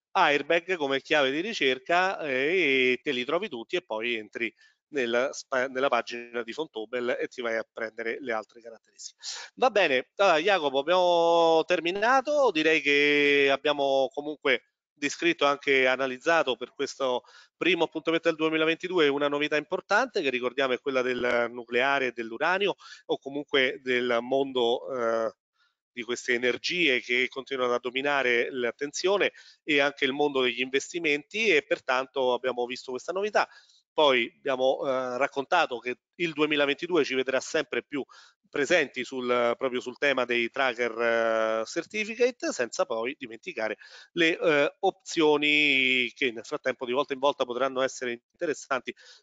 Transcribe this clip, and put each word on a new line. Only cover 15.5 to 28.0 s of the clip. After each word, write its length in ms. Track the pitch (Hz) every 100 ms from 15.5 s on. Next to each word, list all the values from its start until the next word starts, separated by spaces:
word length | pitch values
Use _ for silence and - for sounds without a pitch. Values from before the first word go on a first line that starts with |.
| 143 143 135 127
analizzato 680 | 127 135 127 160 165 135 117
per 160 | 123
questo 500 | - 131 - 127 123 - - - -
primo 280 | 170 170
appuntamento 440 | 156 160 165 165 170
del 80 | 156
duemilaventidue 720 | 160 160 160 165 180 180 147
una 200 | 143 143
novità 280 | 147 151 151
importante 680 | - 185 - 202 262 202
che 80 | 139
ricordiamo 420 | 123 123 127 135
è 80 | 123
quella 220 | 139 131
del 460 | 127 123 123 120 120
nucleare 560 | 123 117 120 139 139 127
e 60 |
dell'uranio 640 | 120 113 113 160 190 196 - - - -
o 120 | 151
comunque 600 | 135 143 - 139 127 -
del 380 | 127 123 123 117
mondo, 1040 | 123 135 139 127 117 127 87 127 117 113 110
eh, 40 | - _ _ _ _ _
di 100 | 123
queste 320 | 113 120 -
energie 680 | 120 123 120 - 175 156 123
che 280 | 120 123 127
continuano 460 | 135 123 131 123
a 40 | 120
dominare 720 | 123 131